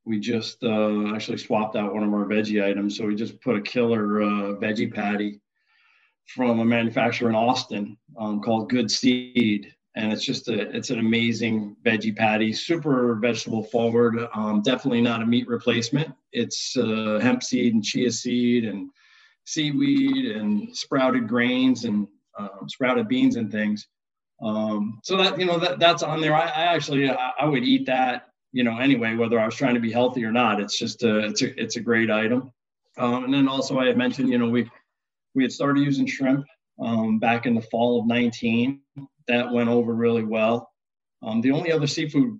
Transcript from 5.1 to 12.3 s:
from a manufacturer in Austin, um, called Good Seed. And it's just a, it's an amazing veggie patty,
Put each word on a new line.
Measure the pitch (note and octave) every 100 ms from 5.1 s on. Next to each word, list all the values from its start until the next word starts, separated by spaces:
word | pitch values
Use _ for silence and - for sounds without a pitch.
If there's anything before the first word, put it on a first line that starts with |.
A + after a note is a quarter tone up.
| G#2 G#2 G#2 _ _ _ _ _ _ _ _ -
from | - B2 A2+
a | A2+
manufacturer | A#2+ A2+ B2+ A#2 A2+ A#2
in | A2
Austin, | A#2 C3 - G#2+ G#2 - _ -
um, | G#2+ G#2
called | A#2 A2 G#2
Good | B2 A2
Seed. | - C3 B2 B2 B2 A2+ G#2 - _ _ A2+
And | A2
it's | G#2+ -
just | A2+ -
a, | G#2+ G#2 -
it's | -
an | A#2
amazing | A2+ A#2 A#2 G#2+ A#2 A2 G2+ - A#2
veggie | A2 A2
patty, | G#2+ A2